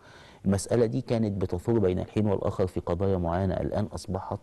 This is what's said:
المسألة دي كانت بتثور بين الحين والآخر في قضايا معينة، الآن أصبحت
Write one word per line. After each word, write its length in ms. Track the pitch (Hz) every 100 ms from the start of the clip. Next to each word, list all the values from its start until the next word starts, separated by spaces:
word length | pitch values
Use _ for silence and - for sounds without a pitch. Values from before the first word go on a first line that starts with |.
| - - - -
المسألة 420 | 95 98 - 117 113
دي 140 | 131
كانت 420 | - 117 110 98
بتثور 360 | 92 90 - 117
بين 200 | 92 90
الحين 280 | 87 107 107
والآخر 400 | 95 - - 92
في 140 | -
قضايا 360 | - 87 98 92
معينة، 380 | 85 87 95
الآن 300 | - - 95
أصبحت 540 | 104 - - 92 - 101